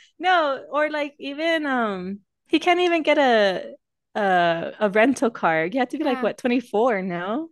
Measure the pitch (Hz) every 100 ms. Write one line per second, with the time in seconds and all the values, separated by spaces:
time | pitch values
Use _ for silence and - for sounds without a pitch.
0 | _ - 349 359 294 269 - 277 302 302
1 | 285 - 269 285 330 330 294 254 220 190
2 | 180 202 _ _ _ 311 359 349 359 339
3 | 302 294 269 226 202 180 - 254 _ _
4 | _ 220 202 180 170 165 - - 214 214
5 | 247 254 233 - 175 160 165 254 240 294
6 | 302 262 254 - 254 247 233 208 247 196
7 | 185 175 180 240 330